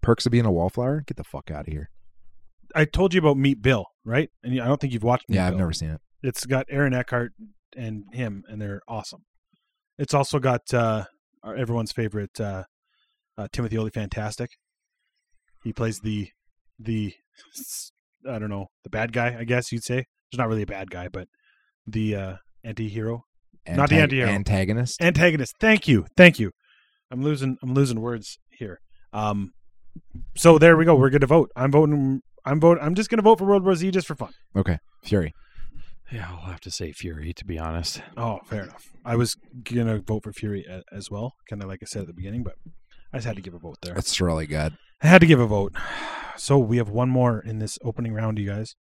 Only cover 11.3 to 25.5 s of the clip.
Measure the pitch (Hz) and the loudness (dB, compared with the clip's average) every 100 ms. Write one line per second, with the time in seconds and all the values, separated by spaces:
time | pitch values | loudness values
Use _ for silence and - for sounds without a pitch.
11.3 | _ 104 113 120 117 113 - 110 107 101 | _ -14 -8 -4 -4 -4 -4 -4 -4 -8
12.3 | - 107 95 95 _ _ _ _ _ _ | -8 -8 -8 -12 _ _ _ _ _ _
13.3 | - 104 - 120 110 110 113 101 - 107 | -14 -10 -6 -4 -4 -4 -6 -8 -8 -8
14.3 | - 120 _ _ _ _ _ _ _ _ | -8 -12 _ _ _ _ _ _ _ _
15.3 | _ _ _ 117 107 113 107 107 104 98 | _ _ _ -12 -6 -6 -4 -6 -6 -6
16.3 | _ _ _ _ _ 110 110 104 - _ | _ _ _ _ _ -6 -4 -4 -8 _
17.3 | _ _ - - - - _ _ _ - | _ _ -20 -14 -14 -16 _ _ _ -10
18.3 | 117 107 101 98 _ - 110 113 117 120 | -8 -6 -6 -10 _ -10 -6 -4 -2 -2
19.3 | 123 117 123 123 117 - 123 127 _ _ | -4 -2 -2 -2 -8 -4 -6 -6 _ _
20.3 | 120 117 110 101 98 95 90 90 92 90 | -4 -2 -2 -4 -8 -12 -12 -12 -12 -16
21.3 | _ _ _ _ _ - 110 110 104 95 | _ _ _ _ _ -8 -4 -2 -2 -6
22.3 | 92 _ _ 113 107 110 107 110 117 _ | -12 _ _ -14 -8 -6 -6 -6 -6 _
23.3 | _ _ _ - 87 143 156 147 131 120 | _ _ _ -6 0 4 6 4 4 0
24.3 | 101 101 101 95 107 123 - 170 151 175 | 0 0 2 2 0 -2 0 2 6 4
25.3 | 156 127 | 4 -4